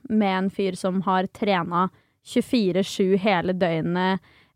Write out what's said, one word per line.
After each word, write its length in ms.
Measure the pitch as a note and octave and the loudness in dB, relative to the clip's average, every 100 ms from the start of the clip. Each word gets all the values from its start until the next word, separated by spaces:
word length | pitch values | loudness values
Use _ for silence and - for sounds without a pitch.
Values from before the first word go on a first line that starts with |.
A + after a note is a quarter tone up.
| - | -2
med 340 | G#3+ G3+ F#3+ | 0 2 2
en 60 | F#3+ | -2
fyr 260 | - G3 F3+ | -2 -4 -2
som 240 | F#3+ F#3+ | -2 -2
har 220 | F#3 F#3 F#3+ | 0 0 -2
trena 600 | - G#3 F#3 E3+ E3+ F#3 _ _ _ | -4 -2 0 0 0 -2 _ _ _
tjuefire 600 | - A#3+ - B3+ F#3+ F3 | -4 -2 0 2 2 0
sju 320 | F#3+ - F#3+ F#3+ | -2 0 2 2
hele 380 | G#3 F3+ E3+ | 2 0 0
døgnet, 640 | F#3 F3 E3 D#3 F3+ F#3 F#3+ _ _ _ | 0 0 0 -2 0 0 -2 _ _ _